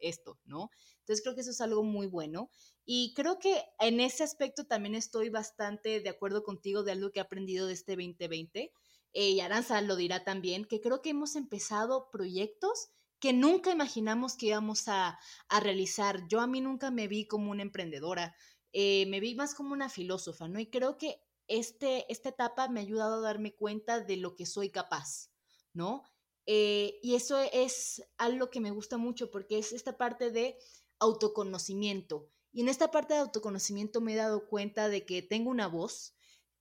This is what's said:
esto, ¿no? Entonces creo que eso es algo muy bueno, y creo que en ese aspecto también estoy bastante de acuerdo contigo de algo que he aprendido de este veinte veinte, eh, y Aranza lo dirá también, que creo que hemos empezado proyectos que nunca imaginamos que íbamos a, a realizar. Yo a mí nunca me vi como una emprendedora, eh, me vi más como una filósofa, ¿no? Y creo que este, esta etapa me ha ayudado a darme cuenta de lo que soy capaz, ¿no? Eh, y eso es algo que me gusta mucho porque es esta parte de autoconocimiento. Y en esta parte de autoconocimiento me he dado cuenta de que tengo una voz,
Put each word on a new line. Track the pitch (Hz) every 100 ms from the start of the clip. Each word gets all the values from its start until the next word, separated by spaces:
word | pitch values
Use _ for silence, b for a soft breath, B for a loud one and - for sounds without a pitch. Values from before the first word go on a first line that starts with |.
esto, | 165 170 - -
¿no? | - 143 214 b b b
Entonces | - 214
creo | 254
que | 254
eso | 247
es | 240
algo | 226 214
muy | 214 208 196
bueno, | 175 151 165 247 b b b
y | - 247 247
creo | - 294 359
que | 381 381 - -
en | 220 233
ese | 254 -
aspecto | 302 - 269 269 -
también | 220 202 220
estoy | 226 226 226
bastante | 214 214 - 208 208 220 220
de | 196
acuerdo | 180 196 208
contigo | 208 190 196 196
de | 202
algo | 190 196
que | 202
he |
aprendido | 190 196 190 185 190
de |
este | 180 - 185
veinte | 175 175 175
veinte, | 165 165 202 294 b b b _
eh, | - 202
y | 190
Aranza | 180 214 240 214
lo | 202 185
dirá | 175 180
también, | 190 190 180 180 214
que | 214
creo | 233 262
que | 302
hemos | 294 294 302
empezado | 247 202 - 214 226 262 262
proyectos | 202 185 185 208 - 381 466 - b b _
que | 269
nunca | 247 277 370 370
imaginamos | 339 277 233 220 220 254 -
que | 220
íbamos | 214 214 214 -
a, | 196 180 165 B B -
a | 208
realizar. | 208 196 190 - 202 190 175
Yo | 214
a | 240
mí | 262
nunca | 262 262 269
me | 240 208
vi | 208 214
como | 208 208
una | 202
emprendedora, | 202 202 170 143 156 180 170 B B B _
eh, | - 202 196 196
me | 196
vi | 220 240
más | 285
como | - 277
una | 277 269
filósofa, | 196 180 185 180 165 165
¿no? | 196
Y | 226
creo | 254 254 262
que | 311 - _ _ -
este, | 220 220 - 277 254 -
esta | 226 269
etapa | 254 233 240 262
me | 240
ha |
ayudado | 202 220 220 220
a |
darme | 220 214 214
cuenta | - 208 208 214 233
de | 196 185
lo | 175 175
que | 175
soy | - 196
capaz, | 190 175 156 143 - - _ b b _
¿no? | 170 175 269 b b _ _ -
Eh, | 214 208 208 202 -
y | 240
eso | 240 240 277 269
es | 254 254 - - - - -
algo | 233 254 254
que | 247
me | 208
gusta | 208 208 240
mucho | 233 240 240
porque | 202 196 214
es | 214
esta | 233 - 262
parte | 247 247 240
de | 226 247 - B B B -
autoconocimiento. | 220 220 214 214 196 185 - 196 208 196 175 151 - b _
Y | 233
en | 240
esta | 262 320
parte | 311 302
de | 302
autoconocimiento | 277 220 214 190 - 202 208 233
me | 226
he | 220
dado | 220 214 208
cuenta | 208 202 214 214
de | 202 190
que | 180
tengo | 175 214 233
una | 247 196
voz, | 165 196 - - b b b _ _